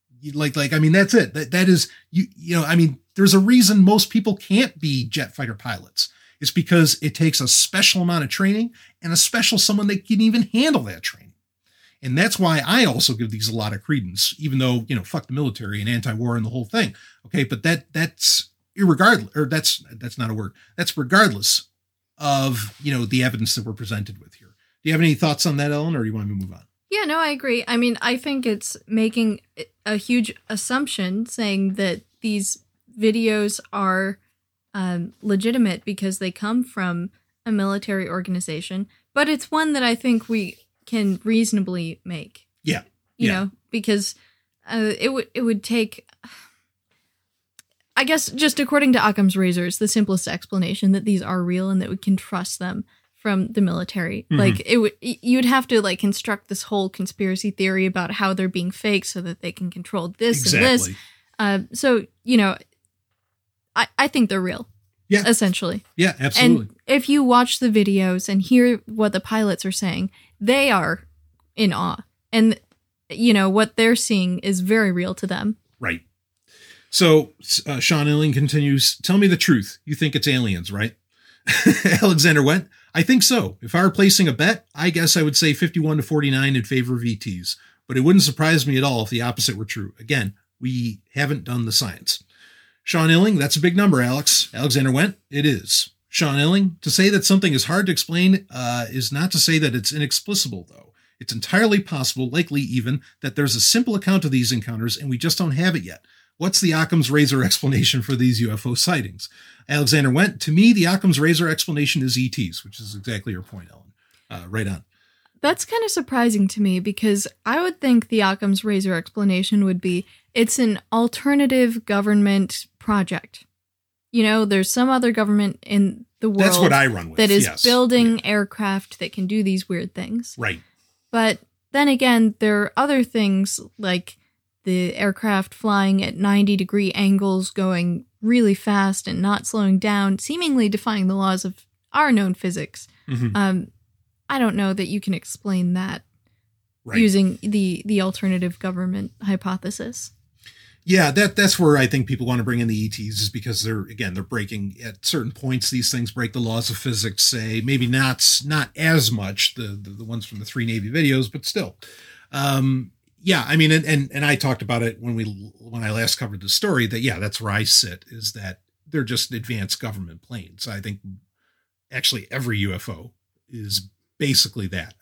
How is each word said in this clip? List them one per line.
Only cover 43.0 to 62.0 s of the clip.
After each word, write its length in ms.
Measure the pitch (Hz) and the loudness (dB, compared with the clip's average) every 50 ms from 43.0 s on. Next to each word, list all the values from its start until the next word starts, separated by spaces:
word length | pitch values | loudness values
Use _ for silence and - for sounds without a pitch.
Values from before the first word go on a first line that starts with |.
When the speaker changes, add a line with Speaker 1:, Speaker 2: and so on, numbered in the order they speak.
| _ _ _ | _ _ _
Speaker 2:
You 120 | - 233 214 | -2 -2 -2
Speaker 1:
Yeah. 40 | 190 | 0
Speaker 2:
know, 160 | 185 196 196 - _ _ _ | -2 -4 -6 -8 _ _ _
because, 440 | - 226 202 - 208 202 196 - - _ _ _ _ _ _ _ _ _ _ - | -8 -6 -2 -2 -2 -2 -2 -6 -10 _ _ _ _ _ _ _ _ _ _ -8
uh, 240 | 220 226 220 214 208 - | -4 -2 -2 -2 -2 -2
it 100 | - 262 269 | -2 -2 -2
would, 140 | 247 - - - | -4 -6 -6 -6
it 100 | - 247 | -4 -2
would 200 | 233 226 202 - | 0 -2 -2 -4
take, 440 | - 226 233 220 220 - - - _ _ _ - - - - - _ _ _ _ _ _ _ _ _ _ _ _ _ _ _ _ _ _ _ _ _ _ - - _ _ _ _ _ - | -2 -2 -2 -2 -4 -6 -14 -20 _ _ _ -20 -20 -20 -20 -20 _ _ _ _ _ _ _ _ _ _ _ _ _ _ _ _ _ _ _ _ _ _ -20 -20 _ _ _ _ _ -4
I 80 | - 277 | -2 0
guess, 260 | 254 320 311 - - | 0 0 0 -2 -4
just 300 | - 262 311 302 - - | -4 0 0 0 0 0
according 320 | 285 254 294 285 285 262 247 | -2 0 0 2 4 4 4
to 160 | 233 - 214 | 4 4 2
Occam's 280 | 196 208 196 190 185 | 2 2 2 2 2
razors, 420 | 190 190 180 175 175 175 180 185 - | 2 0 0 0 0 -2 -4 -4 -2
the 100 | 214 202 | -2 0
simplest 400 | - 220 208 196 190 180 - - | 0 0 0 0 0 -2 -2 -4
explanation 640 | - - - - 202 190 180 175 202 - - 190 196 | -8 -8 -8 -6 -4 -2 -2 -2 -2 0 2 2 2
that 140 | 196 208 | 2 2
these 160 | 220 202 180 - | 0 0 0 -2
are 200 | - 185 185 175 | -2 -4 -4 -2
real 280 | 175 180 180 185 190 | -2 -2 -2 -2 0
and 100 | 190 185 | 0 -2
that 80 | 185 - | -2 -2
we 80 | 185 | -6
can 200 | 190 - 202 196 | -4 -2 0 0
trust 420 | 185 - - - 175 190 - - - | 0 -2 -6 -8 -8 -6 -8 -8 -8
them 260 | 180 180 185 - - _ _ _ _ _ _ | -8 -8 -8 -8 -10 _ _ _ _ _ _
from 380 | _ - 214 202 190 185 - 226 | _ -4 -2 -2 -2 -2 -2 0
the 100 | 214 202 | 0 0
military. 640 | 175 170 165 180 - - 202 170 175 196 - - - | 0 0 -2 -6 -6 -6 -6 -6 -6 -6 -8 -6 -2
Speaker 1:
Mm-hmm. 60 | 156 143 | 2 2
Speaker 2:
Like, 240 | - 123 107 - - | 4 4 2 2 0
it 100 | - 226 | 0 2
would, 160 | 240 214 208 - - - | 2 2 0 -2 -4 -8
y-, 160 | 240 - - - | -10 -10 -6 -2
you'd 240 | 240 247 262 254 | 0 2 2 2
have 200 | 240 262 262 247 - | 2 2 2 2 2
to, 120 | 247 220 | 2 2
like, 180 | 202 196 180 - | 2 0 -2 0
construct 500 | - 196 202 - - - 208 202 _ - | 0 -2 -2 -2 -4 -6 -6 -8 _ -10
this 160 | 202 - - | -10 -10 -8
whole 260 | - 214 202 190 190 | -4 -2 -2 -2 -4
conspiracy 600 | - - 185 - - - 208 190 185 190 - 208 | -6 -8 -10 -10 -6 -4 -4 -2 -2 -2 -4 -6
theory 360 | 185 - 190 190 190 190 190 | -4 -2 -2 0 0 0 0
about 260 | 185 185 185 175 - 208 | 0 -2 -4 -4 -6 -4
how 220 | - 208 190 190 | -4 -2 -2 0
they're 140 | 190 190 185 | -2 -2 -2
being 220 | - 185 175 180 | -2 -4 -4 -6
fake 360 | - - - 214 208 190 - | -6 -4 -2 -2 0 -2 -2
so 160 | - - 185 175 | -4 -8 -8 -8
that 180 | 170 170 - | -8 -10 -10
they 120 | - 165 180 | -10 -12 -10
can 180 | - 190 175 | -8 -8 -10
control 440 | - 180 175 - - 185 165 175 190 - | -8 -10 -12 -8 -6 -6 -6 -6 -6 -2
this 340 | 220 240 233 143 127 180 - | 0 0 0 2 2 2 2
and 100 | - 240 | 4 4
this. 260 | 262 254 247 - 90 | 4 4 2 0 -2
Speaker 1:
Exactly. 80 | 95 - - - _ _ _ _ _ - | -6 -10 -16 -20 _ _ _ _ _ -2
Speaker 2:
Uh, 200 | 214 202 196 196 - - - | 0 0 0 0 -2 -6 -6
so, 340 | - - 269 247 220 | -2 2 2 2 2